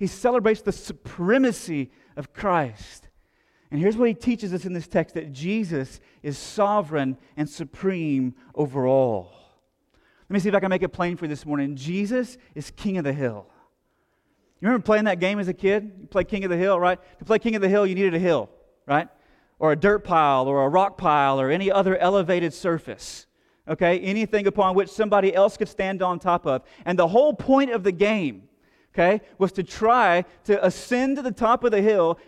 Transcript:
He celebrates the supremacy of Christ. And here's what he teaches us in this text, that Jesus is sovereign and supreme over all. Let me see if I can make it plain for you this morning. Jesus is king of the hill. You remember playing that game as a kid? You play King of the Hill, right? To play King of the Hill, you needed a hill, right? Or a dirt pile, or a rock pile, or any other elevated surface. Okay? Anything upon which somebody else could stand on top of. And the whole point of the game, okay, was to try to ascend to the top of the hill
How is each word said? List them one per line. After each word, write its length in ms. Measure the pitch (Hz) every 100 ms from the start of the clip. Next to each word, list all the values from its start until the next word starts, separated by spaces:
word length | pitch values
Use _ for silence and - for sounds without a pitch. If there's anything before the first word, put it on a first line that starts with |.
He 80 | 190
celebrates 540 | - 247 247 214 220
the 100 | 202
supremacy 1200 | - - 175 - - 175 254 262 202 - 151 127 _ _ -
of 160 | 139
Christ. 680 | - 208 175 131 107 - - - _ _ _ _ _ -
And 80 | 147
here's 160 | 185 220
what 100 | 247
he 60 |
teaches 400 | 226 - 233 202
us 140 | 180 180
in 80 |
this 120 | 180 -
text, 280 | 185 160
that 180 | 170 160
Jesus 640 | 135 165 220 196 156 131 - _ _
is 140 | 147 139
sovereign 800 | - - 202 208 156 156 135 131 _ -
and 100 | 151
supreme 840 | - 156 - 190 185 156 135 127 123 _
over 320 | - 147 135 127
all. 460 | 135 127 104 90 - _ _ _ _ _ _ _ _ -
Let 60 |
me 60 | 196
see 100 | 190
if 40 |
I 60 | 196
can 80 | 190
make 140 | 185
it 80 | 180
plain 260 | - 175 170
for 80 |
you 60 | 160
this 160 | 147 151
morning. 280 | 143 139
Jesus 600 | 143 139 185 202 254 247 - _
is 160 | - 147
king 280 | - 214 190
of 60 |
the 100 | 143
hill. 320 | 139 127 107 92 _ _ _ _ _ _ _ _ _ _ -
You 80 | 190
remember 160 | 247
playing 200 | 185 214
that 160 | 214 180
game 180 | 185 208
as 100 | 185
a 60 |
kid? 360 | 180 190 208 208 190
You 40 | -
play 180 | 196
King 200 | 180 208
of 60 | 190
the 60 | 175
Hill, 200 | 185 185
right? 220 | 175 180 - -
To 60 |
play 140 | - 220
King 180 | 233 220
of 60 |
the 60 | 190
Hill, 180 | 208 196
you 80 |
needed 200 | 185 196
a 40 | 165
hill, 320 | 185 147 101 _ _ _ -
right? 220 | 143 254 _ _ _ _ -
Or 140 | 156
a 40 | 151
dirt 280 | 190 208
pile, 420 | - 165 147 135 131
or 180 | 139
a 40 | 135
rock 300 | 175 196 190
pile, 420 | 175 147 139 135
or 100 | 131
any 220 | 165 190
other 240 | 196 190 185
elevated 560 | 175 202 170 180 170
surface. 760 | - 185 165 - 104 - - - _ _ _ -
Okay? 320 | 156 170 180
Anything 460 | 185 208 214 214 196
upon 280 | 196 185
which 160 | 185 190
somebody 440 | - 214 202 190
else 220 | 180 202 -
could 120 | 208
stand 340 | - 190 190
on 160 | 180 175
top 280 | 185 175 160
of. 160 | 131 - -
And 140 | - 180
the 100 | 170
whole 240 | 214 302
point 380 | - - 269 277
of 100 | 233
the 80 | 190
game, 540 | 170 202 220 156 95 - _ _ _ _
okay, 260 | - 175 214 - -
was 120 | 185
to 120 | -
try 600 | 180 - 220 247 208 175 180 _
to 200 | - 202
ascend 520 | 185 - - 247 269 277
to 60 |
the 100 | 254
top 320 | 202 226 233
of 80 | 240
the 100 | 208
hill 380 | 208 208 165 170